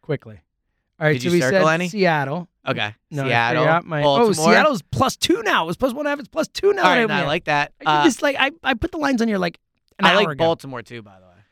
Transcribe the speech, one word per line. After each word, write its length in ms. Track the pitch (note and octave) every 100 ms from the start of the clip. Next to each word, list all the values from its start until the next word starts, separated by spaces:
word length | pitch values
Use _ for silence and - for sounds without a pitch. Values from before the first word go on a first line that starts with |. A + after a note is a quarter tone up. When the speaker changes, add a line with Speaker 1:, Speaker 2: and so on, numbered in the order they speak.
Speaker 1:
Quickly. 400 | - C#3+ - G#2+ _ _ _ _ _ _
All 60 | D3+
right, 80 |
Speaker 2:
Did 80 | D#3+
Speaker 1:
so 60 | D3
Speaker 2:
you 40 |
Speaker 1:
we 60 | F3
Speaker 2:
circle 260 | D3 F#3+ D#3+
Speaker 1:
said 80 |
Speaker 2:
any? 140 | D#3+ F3+
Speaker 1:
Seattle. 600 | G#3 F3+ D#3 C3+ D#3 E3+ _ -
Speaker 2:
Okay. 280 | A#2+ G#2+ G#2+ _
Speaker 1:
No, 140 | D3
I 40 | C3+
Speaker 2:
Seattle, 340 | A#2 A#2 B2
Speaker 1:
figured 120 | D#3
out 100 | E3 -
my, 160 | D#3
Speaker 2:
Baltimore. 260 | D3 C#3 A#3+
Speaker 1:
oh, 240 | F3+ D#3+
Seattle's 300 | F3+ D4 B3 -
plus 240 | - B3+ -
two 260 | - F#4
now. 220 | G#4+ C#4
It 20 | E3
was 100 | F3
plus 160 | C4
one 80 | B3
and 80 | D4
a 20 |
half. 80 | C#4+
It's 80 | A3+
plus 180 | D#4 D4+
two 260 | - G4
now 100 | G4+
Speaker 2:
All 40 | F4+
right, 60 | B3+
Speaker 1:
that 80 |
I 20 | A3+
Speaker 2:
no, 80 |
I 40 | C#3+
Speaker 1:
win. 40 | C#3
Speaker 2:
like 160 | D#3+
that. 280 | - D3 D3 _
Speaker 1:
I 160 | D4+ D3+
Speaker 2:
Uh, 40 |
Speaker 1:
just, 180 | D4 A3+
like, 140 | D4 C#4
I, 140 | C4+ D4
I 120 | -
put 180 | B3+ E4+
the 60 | E4+
lines 220 | C#4+ C4
on 60 | A3+
here, 120 | G3+
like, 200 | F3 - _ _ _ _
an 60 | F3
Speaker 2:
I 80 |
like 120 | F3+ G3+
Speaker 1:
hour 60 |
ago. 120 | C#3
Speaker 2:
Baltimore 380 | E3 E3 C#3 B2+
too, 200 | A2 A#2+
by 140 | G#2 F#2+
the 80 | F#2
way. 60 | F2+ G#2